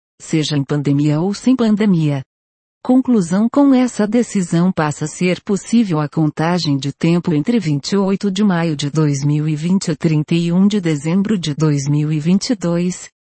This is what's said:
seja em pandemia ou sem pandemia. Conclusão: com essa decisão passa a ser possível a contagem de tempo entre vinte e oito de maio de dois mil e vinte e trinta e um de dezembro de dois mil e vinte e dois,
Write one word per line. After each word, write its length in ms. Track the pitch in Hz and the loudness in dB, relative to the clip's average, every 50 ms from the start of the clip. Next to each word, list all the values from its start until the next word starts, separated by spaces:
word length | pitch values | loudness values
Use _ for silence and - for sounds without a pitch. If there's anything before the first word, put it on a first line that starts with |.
| _ _ _ _ | _ _ _ _
seja 340 | - - 165 160 147 - 151 | -6 -2 -2 -2 0 0 -2
em 80 | 143 135 | -2 0
pandemia 560 | - 147 147 135 147 143 143 147 151 147 151 | 0 -2 -2 0 0 0 2 2 2 2 0
ou 140 | 175 202 202 | 0 -2 -4
sem 240 | - - 247 262 | -2 0 0 2
pandemia. 640 | 247 233 220 214 196 214 208 180 165 156 147 143 135 - - _ _ _ _ _ _ _ _ _ _ | 2 2 2 2 2 2 2 2 2 2 0 -2 -2 -6 -10 _ _ _ _ _ _ _ _ _ _
Conclusão: 680 | - - 254 262 254 254 240 214 175 156 180 202 226 233 | -2 2 2 2 4 2 2 2 2 0 0 0 0 2
com 220 | - 285 285 277 262 | 2 4 4 4 4
essa 320 | 247 254 240 - - 214 | 4 2 0 0 -2 -2
decisão 640 | 208 214 247 220 - - 202 175 - 170 165 175 190 | 0 0 0 0 0 -2 -2 -2 0 2 2 2 2
passa 320 | - 170 156 151 143 - 147 | 2 0 -2 -2 -2 -4 -6
a 40 | 151 | -8
ser 320 | - - 180 180 175 - | -4 -2 -2 -2 -2 -2
possível 580 | - - 202 180 - - 233 233 226 190 165 151 | -2 -4 -4 -4 -2 0 0 0 2 2 0 -2
a 80 | 151 | -2
contagem 680 | 143 - 160 156 151 - - 156 170 180 175 160 151 139 | -2 0 0 0 0 0 0 0 0 0 0 0 -2 -2
de 160 | 135 135 139 - | -2 -2 -6 -4
tempo 400 | - - 165 175 175 - 185 156 | -2 0 2 2 2 0 0 -2
entre 260 | 147 151 240 240 233 | 0 0 0 -2 0
vinte 320 | 175 156 143 139 - - | 0 -2 -2 -4 -2 -2
e 60 | 202 | -2
oito 340 | 196 196 190 196 - - 202 | 0 0 0 -2 -2 -2 -4
de 100 | 185 202 | -2 0
maio 360 | 214 202 175 165 170 165 151 | 0 2 2 2 0 -2 -2
de 120 | 131 147 143 | -4 -6 -4
dois 360 | 151 156 156 147 143 135 139 | 0 0 0 0 0 0 0
mil 240 | 147 147 151 151 160 | 0 0 0 0 -2
e 60 | 151 | -4
vinte 320 | 147 156 180 190 196 - 180 | -4 -2 0 0 0 0 -2
e 60 | 151 | -4
trinta 360 | - - 165 156 151 151 - 170 | -2 -2 0 0 0 0 0 0
e 200 | 170 170 170 170 | 0 0 0 2
um 120 | 185 196 | 2 2
de 140 | 208 214 208 | 2 2 0
dezembro 580 | 170 165 156 143 139 160 175 196 196 202 226 | 0 -2 -2 -2 -2 -2 -2 -2 0 0 -2
de 160 | 180 160 156 139 | -2 -2 -4 -2
dois 360 | 151 160 156 147 143 135 143 | 0 0 0 0 0 0 0
mil 240 | 147 151 151 151 160 | 0 0 0 0 -2
e 60 | 151 | -2
vinte 300 | 147 170 190 196 - - | 0 0 0 0 0 -2
e 40 | 247 | -4
dois, 540 | 185 - 170 170 170 175 180 180 - - - _ _ _ _ | -4 -2 -2 -2 -2 -2 -4 -4 -8 -12 -20 _ _ _ _